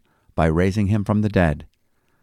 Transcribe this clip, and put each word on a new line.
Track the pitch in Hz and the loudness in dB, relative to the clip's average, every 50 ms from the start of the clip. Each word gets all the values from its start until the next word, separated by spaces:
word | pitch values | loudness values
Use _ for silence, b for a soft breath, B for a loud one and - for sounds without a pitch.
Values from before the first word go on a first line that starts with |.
| - _ _ _ _ _ _ | -10 _ _ _ _ _ _
by | - 80 | 0 0
raising | 82 80 82 92 98 95 110 104 95 | 2 2 2 0 0 0 0 0 0
him | 107 110 98 | 0 -2 -2
from | - 104 107 104 | -2 -2 0 -2
the | 107 | 0
dead. | 101 98 87 80 73 76 - - _ _ _ _ _ _ _ _ _ _ | 0 2 2 2 0 -4 -8 -16 _ _ _ _ _ _ _ _ _ _